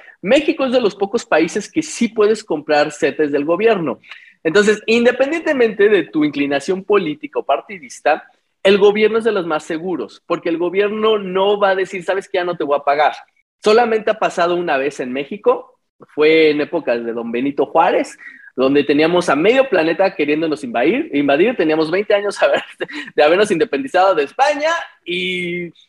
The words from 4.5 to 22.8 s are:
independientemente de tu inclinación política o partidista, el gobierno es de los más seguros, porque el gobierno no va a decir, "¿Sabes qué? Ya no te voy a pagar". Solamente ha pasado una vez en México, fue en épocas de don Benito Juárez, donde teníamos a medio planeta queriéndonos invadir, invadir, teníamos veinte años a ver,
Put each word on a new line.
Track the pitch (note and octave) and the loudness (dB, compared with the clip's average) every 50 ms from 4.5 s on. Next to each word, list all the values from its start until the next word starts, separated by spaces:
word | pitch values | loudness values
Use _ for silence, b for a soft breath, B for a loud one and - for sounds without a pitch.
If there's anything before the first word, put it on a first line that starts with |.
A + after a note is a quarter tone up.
| D#3+ G3+ G#3 G#3 G#3+ G#3 - - | 2 4 4 4 2 0 0 0
independientemente | A3+ A#3+ A#3+ A#3+ A#3+ - C4+ C#4 D#4+ E4+ D#4+ D#4+ D4+ C4 A#3+ A3+ G3 - G3+ G#3 | 2 2 4 2 2 2 0 0 -2 -2 -2 -2 0 2 2 0 2 2 2 4
de | G#3+ F#3 D#3 | 4 2 0
tu | - - D#3+ D3+ | 0 -2 -2 -2
inclinación | D3+ C#3+ C#3+ C#3+ C#3 C#3+ C#3 - - F#3 F#3+ F#3+ | -2 -2 -2 -2 -2 -2 -2 -2 -4 -4 -4 -2
política | - G#3 G3+ F#3 D#3 D3 - - C#3+ - B2 | 0 0 0 0 -2 -6 -8 -12 -10 -8 -6
o | A2+ | -2
partidista, | - C#3 D3 - - G#3 F#3 D3 A#2 - - - D3 D3+ D#3 - _ _ _ _ _ _ _ - | -2 -2 -2 -4 -8 -16 -18 -18 -20 -16 -4 -2 -2 -2 -2 -4 _ _ _ _ _ _ _ 2
el | G3 G3+ G3+ | 2 4 6
gobierno | G3 G#3 G3+ G#3+ A3 G#3+ A3 A3+ | 6 4 4 4 2 2 0 0
es | A3 | -2
de | A#3 | -2
los | G#3+ G3+ E3+ | -2 -2 -2
más | E3+ D#3+ D3+ - | -4 -4 -6 -6
seguros, | - F3 D#3 E3 F#3+ F3+ C#3 A2+ G2+ - - _ | -6 -8 -8 -6 -6 -6 -6 -8 -10 -14 -16 _
porque | - F3 E3 - F3 | -6 -6 -4 -4 -4
el | E3 D#3+ | -4 -2
gobierno | E3+ F3 E3+ F#3+ G#3 G#3 G#3 A3 G#3+ A3 A3 G#3 | -4 -2 0 0 -2 -2 -2 -2 0 0 0 0
no | G3 F#3 F3+ F#3+ F#3+ G3+ G#3 G3 | -2 -4 -2 0 2 2 2 2
va | G3+ G3 | 2 0
a | F#3+ | 0
decir, | F#3+ F#3+ F#3 - F#3+ E3+ | 0 -2 -4 -6 -8 -6
"¿Sabes | - F#3 F#3+ F#3+ - | -4 -4 -4 -6 -4
qué? | - F#3 | -4 -4
Ya | F3+ | -2
no | F3+ F3 E3+ | -4 -4 -4
te | E3+ | -2
voy | C#3 C#3+ C#3 | -2 -2 0
a | - | 0
pagar". | C#3+ C#3+ D3 D3 C3+ - - - _ _ _ _ _ _ _ - | 0 0 2 2 0 0 -2 -8 _ _ _ _ _ _ _ 0
Solamente | G#3 G#3+ A#3 A#3+ A3+ A3 A3 G#3+ A#3 | 2 4 4 4 2 0 -2 -2 -2
ha | G#3 G#3+ | -2 -2
pasado | F#3 E3+ E3 - F3 F3 F3 | -2 -4 -2 0 0 0 0
una | F3 F3+ E3+ D3+ C3+ | -2 -2 -2 -2 -2
vez | C3+ D3 D3 - | -2 -4 -4 -6
en | D3 B2+ B2+ | -8 -6 -6
México, | C3+ D3 - G#3+ G3+ - A#3+ B3+ - - - _ _ _ _ _ _ - - _ | -8 -8 -8 -10 -4 0 0 0 0 -4 -12 _ _ _ _ _ _ -20 -10 _
fue | - D3+ D#3 D#3+ D#3+ D#3+ D#3 | 2 4 4 6 6 6 4
en | D3 D3 | 2 2
épocas | D3 C3 - E3+ C#3 - A#2+ A#2+ A#2 | -2 -4 -4 -4 -2 -2 -2 -2 -4
de | A#2 A2+ | -6 -6
don | A#2+ A2+ A#2 | -6 -6 -6
Benito | A#2 A#2+ B2+ C#3 C#3 - C#3+ - | -6 -4 -4 -4 -2 -2 -2 0
Juárez, | - E3 E3 F#3+ - - - - - B B B B B B B - | 2 2 2 2 2 0 -2 -4 -8 B B B B B B B -4
donde | - B2+ C3+ C#3 D3 C#3+ | -2 0 2 2 2 2
teníamos | - D3 C#3+ D#3 D#3+ F3 F3 F3 - | 2 2 2 2 2 2 2 0 0
a | D3 | 0
medio | C#3 E3 G3+ B3 C4+ C4 C4+ | 2 2 4 4 4 2 2
planeta | - E3+ D#3 D#3+ E3 D#3 F#3+ F#3+ F#3 | 0 0 0 0 0 0 0 0 0
queriéndonos | - D3+ C#3+ D3 D#3 E3 D#3+ D3 C#3+ - | -2 -2 -2 0 -2 -2 -2 -4 -6 -6
invadir, | B2 A2+ A#2 B2 D#3+ G#3 C4+ E4+ - - | -6 -4 -2 0 0 0 -2 -4 -4 -2
invadir, | C#3+ D3 C#3+ C#3 C#3+ F3+ A#3 B3+ | -2 0 2 2 2 2 2 2
teníamos | - F3+ D#3 D#3 D#3 D#3+ D3+ | 0 0 0 0 0 0 0
veinte | E3 F#3+ G#3 - G#3+ | -2 -2 0 0 0
años | G3+ G3+ G3+ F#3+ - | 0 0 -2 -2 0
a | E3+ C#3+ | 0 0
ver, | C#3+ - - - - - | 0 0 -4 -6 -12 -12